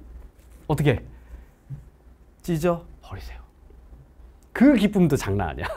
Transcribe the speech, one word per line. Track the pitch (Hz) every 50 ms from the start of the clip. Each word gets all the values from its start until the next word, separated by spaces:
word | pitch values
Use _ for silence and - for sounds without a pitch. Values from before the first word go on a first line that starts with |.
| - - - - - - - - - - - - -
어떻게? | - 151 143 143 147 113 - - - - - - - - - - - _ _ _ - - - - - - _ _ - - _ - - - _
찢어 | - 175 170 151 170 175 170 170 - - - -
버리세요. | - - - - - - - - - - _ - - - - - - - - - - - _ - - - - - - -
그 | _ - 233 294 285
기쁨도 | 202 202 202 202 196 180 151 143
장난 | - - 101 98 101 92 78
아니야. | 67 67 87 - -